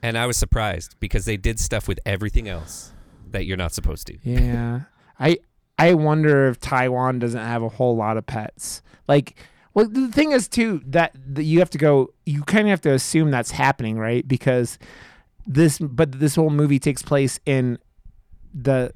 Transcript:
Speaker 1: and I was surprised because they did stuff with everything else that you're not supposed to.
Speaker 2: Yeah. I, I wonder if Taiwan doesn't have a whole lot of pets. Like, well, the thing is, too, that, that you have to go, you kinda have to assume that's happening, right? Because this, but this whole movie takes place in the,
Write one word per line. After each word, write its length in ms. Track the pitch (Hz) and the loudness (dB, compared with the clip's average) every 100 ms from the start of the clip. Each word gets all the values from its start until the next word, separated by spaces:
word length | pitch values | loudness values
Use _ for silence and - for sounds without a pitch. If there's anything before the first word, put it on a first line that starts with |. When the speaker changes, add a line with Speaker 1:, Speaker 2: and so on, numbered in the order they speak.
Speaker 1:
and 160 | 117 117 | -6 -2
I 80 | 123 | -2
was 100 | - | -2
surprised 600 | - 117 104 85 - - | 0 0 -2 -6 -10 -10
because 240 | 104 107 | -4 -4
they 120 | 113 104 | -2 -2
did 220 | 113 110 | -2 -2
stuff 300 | - 107 - | -4 -4 -4
with 120 | 90 | -6
everything 440 | - 98 107 120 110 | -4 -4 -2 -2 -2
else 440 | 87 82 - - - - - - | -8 -12 -16 -20 -20 -20 -20 -10
that 160 | 98 85 | -8 -4
you're 100 | 92 | -4
not 160 | 85 | -4
supposed 340 | - - 71 - | -4 -4 -6 -12
to. 100 | - | -12
Speaker 2:
Yeah. 580 | 123 123 123 120 117 123 - _ _ - | -4 0 0 0 -4 -6 -10 _ _ -2
I, 200 | 139 170 _ _ _ - | 0 0 _ _ _ 2
I 160 | 165 | 4
wonder 540 | 165 151 156 151 139 135 | 4 2 2 4 4 4
if 100 | 120 | 0
Taiwan 580 | - 131 127 123 127 127 | -2 0 0 0 0 0
doesn't 200 | 120 117 | -2 -4
have 220 | 113 117 | -4 -4
a 60 | 113 | -4
whole 280 | - 127 113 | -2 0 0
lot 200 | 107 110 | -2 -4
of 100 | - | -6
pets. 560 | 117 107 - - - _ _ - | -8 -10 -12 -14 -14 _ _ 0
Like, 280 | 143 - - - _ _ | 2 0 -8 -20 _ _
well, 140 | 202 226 | 0 2
the 200 | 247 254 | 0 0
thing 240 | 240 302 | 0 2
is, 160 | 269 185 | 2 0
too, 340 | 233 226 165 135 | -2 -2 -2 -2
that, 280 | 170 165 131 131 | 0 0 -4 -10
that 160 | 139 | -4
you 160 | 156 165 | 2 4
have 100 | 180 | 4
to 80 | 143 | 2
go, 340 | 151 139 127 _ - | 4 4 2 _ -6
you 160 | 147 | -4
kinda 280 | 143 214 214 | 0 2 2
have 100 | 190 | 2
to 100 | 151 | 2
assume 380 | 135 - 160 156 | 0 2 2 2
that's 220 | 127 - | 0 -2
happening, 460 | - 135 - 110 110 | -2 0 0 -4 -4
right? 280 | 110 123 135 | -2 -2 -2
Because 520 | 151 139 127 120 - - - - _ _ - - | -2 2 0 0 -6 -20 -20 -20 _ _ -16 -2
this, 320 | 139 165 - | 2 4 2
but 400 | 151 123 151 131 | -4 -2 -2 0
this 160 | 147 | 0
whole 160 | 165 156 | 2 2
movie 280 | 147 147 139 | 2 2 2
takes 220 | 156 131 | 0 -2
place 360 | - 143 131 - - | 0 0 0 -2 -2
in 320 | 135 123 117 _ _ - - _ - - | 0 0 -4 _ _ -20 -20 _ -20 -18
the, 400 | 147 127 131 123 | -6 0 0 -2